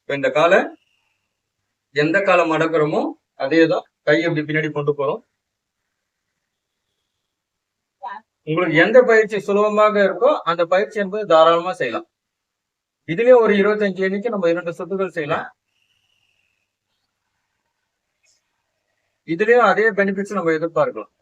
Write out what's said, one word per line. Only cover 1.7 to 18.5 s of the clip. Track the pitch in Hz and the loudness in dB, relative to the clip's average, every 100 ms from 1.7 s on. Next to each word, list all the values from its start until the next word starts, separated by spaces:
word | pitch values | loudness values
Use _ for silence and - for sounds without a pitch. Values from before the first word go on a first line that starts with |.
| _ _ | _ _
எந்த | 143 151 190 | -2 0 0
காலை | 196 180 165 | 2 2 2
மடக்குறோமோ | 156 160 160 151 190 311 - _ _ | 0 0 0 0 -2 -4 -8 _ _
அதே | 135 160 160 | -2 2 4
தான், | 175 - _ - | 2 -6 _ 0
கை | 156 170 | 0 0
இப்படி | 151 147 | -4 -4
பின்னாடி | 151 156 | -4 -4
கொண்டு | 147 143 143 | -4 -4 -4
போறோம். | 143 214 _ _ _ _ _ _ _ _ _ _ _ _ _ _ _ _ _ _ _ _ _ _ _ _ _ _ _ _ - 196 _ _ - | -4 -6 _ _ _ _ _ _ _ _ _ _ _ _ _ _ _ _ _ _ _ _ _ _ _ _ _ _ _ _ -16 -16 _ _ -8
உங்களுக்கு | 156 175 156 | -4 0 2
எந்த | 180 247 247 | 4 4 4
பயிற்சி | 220 220 208 | 2 0 -4
சுலபமாக | 196 202 214 214 214 208 196 | -2 0 0 2 2 2 0
இருக்கோ | 180 254 302 - | 0 0 0 -4
அந்த | 170 170 | -4 0
பயிற்சி | 185 202 214 | 0 -2 -6
என்பது | 190 208 202 | -6 -6 2
தாராளமா | 160 160 170 175 180 | 4 6 4 -2 -6
செய்யலாம். | 131 107 - _ _ _ _ _ _ _ _ _ - | -6 -8 -12 _ _ _ _ _ _ _ _ _ -10
இதுலயும் | 170 233 254 | -2 4 6
ஒரு | 214 202 | 6 2
இருபத்தஞ்சு | 196 208 208 185 190 | 0 0 -2 -2 -4
எண்ணிக்கை | 202 226 | -4 -6
நம்ம | 208 170 | -2 -2
இரண்டு | 170 170 165 | -2 -6 -10
சுத்துகள் | 170 190 190 165 | -8 -6 -6 -6
செய்யலாம். | 147 - - _ _ _ _ _ _ _ _ _ _ _ _ _ _ _ _ _ _ _ _ _ _ _ _ _ _ _ _ _ _ | -6 -6 -8 _ _ _ _ _ _ _ _ _ _ _ _ _ _ _ _ _ _ _ _ _ _ _ _ _ _ _ _ _ _